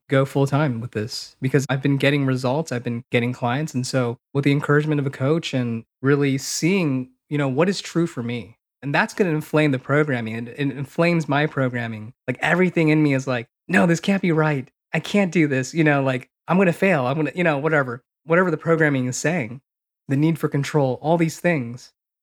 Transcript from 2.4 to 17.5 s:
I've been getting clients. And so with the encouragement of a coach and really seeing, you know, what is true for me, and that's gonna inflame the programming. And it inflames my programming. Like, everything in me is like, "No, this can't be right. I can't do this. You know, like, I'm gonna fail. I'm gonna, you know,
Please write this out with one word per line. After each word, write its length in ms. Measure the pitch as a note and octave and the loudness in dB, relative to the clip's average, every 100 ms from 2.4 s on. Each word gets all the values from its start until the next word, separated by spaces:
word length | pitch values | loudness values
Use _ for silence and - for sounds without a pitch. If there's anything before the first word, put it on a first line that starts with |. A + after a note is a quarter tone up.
| B2+ C#3+ D#3 | 0 -2 -2
I've 140 | B2 | -6
been 180 | B2 A#2 - | -6 -8 -2
getting 220 | B2 A#2+ | -2 0
clients. 400 | B2 A#2+ C#3 D#3+ | -2 -2 -2 -4
And 140 | C3 B2+ | -4 -2
so 320 | C3+ A#2+ A#2+ _ | -2 -2 -4 _
with 100 | C#3 | -2
the 80 | C#3+ | 0
encouragement 480 | C#3+ - D3 D3+ D3 | 2 2 2 2 0
of 60 | C#3 | -2
a 40 | |
coach 440 | - C3+ E3 - | -2 0 0 -2
and 300 | C3 A#2+ A2+ - _ | -4 -2 -4 -10 _
really 340 | C3 C#3+ C#3+ C3+ | 0 2 2 -2
seeing, 760 | - - D#3+ G3 D#3 C3 B2+ _ - | -4 -2 0 2 0 -2 -4 _ -6
you 80 | D3 | -2
know, 100 | C3+ | 0
what 220 | B2+ F3+ | 0 0
is 100 | F#3+ | -2
true 260 | - E3+ E3+ | -4 -2 -2
for 160 | - | -4
me, 360 | A#2 A#2+ F#2 - _ _ | -6 -8 -10 -18 _ _
and 120 | C#3 | -2
that's 200 | D#3+ G#3+ | 0 0
gonna 160 | - F#3+ | 0 0
inflame 400 | D#3 D#3 D3+ D3+ | 0 0 2 2
the 80 | B2+ | 2
programming. 560 | - C#3+ D3+ A#2+ A2 | 0 0 2 -2 -4
And 140 | A2+ A#2+ | -8 -8
it 100 | C3+ | -4
inflames 720 | C#3 B2+ C3+ - E3+ E3+ C#3+ | -4 -4 -6 0 2 2 0
my 160 | C#3+ D#3 | 0 0
programming. 680 | - C3 A#2+ A#2 A2 G#2+ - - | 0 -2 -2 -6 -8 -14 -12 -10
Like, 100 | B2+ | -4
everything 500 | - F3 F#3 E3+ D#3 | 0 2 2 2 2
in 120 | D#3 | 4
me 120 | D3 | 4
is 120 | C3+ C3 | 0 -2
like, 220 | B2 A2+ _ - | -6 -6 _ -2
"No, 200 | F#3+ F3+ | 2 4
this 140 | E3 | 2
can't 200 | - G3 | 0 0
be 120 | F3+ | 0
right. 380 | D#3 D#3 C#3+ - _ _ | 2 0 0 -6 _ _
I 80 | E3 | -6
can't 320 | - G3+ D3+ | -2 0 2
do 140 | F3 D3+ | 2 2
this. 260 | C3 B2+ | 0 -2
You 120 | E3 | 0
know, 180 | D3+ C#3+ | 2 2
like, 260 | C3+ B2+ - _ - | 0 -2 -6 _ -2
I'm 120 | F3+ | 2
gonna 160 | F#3+ | 2
fail. 320 | D#3+ G3 D#3+ B2 | 2 0 2 0
I'm 100 | C3+ | -2
gonna, 160 | D3 | -2
you 100 | E3+ | 0
know, 120 | E3+ | 0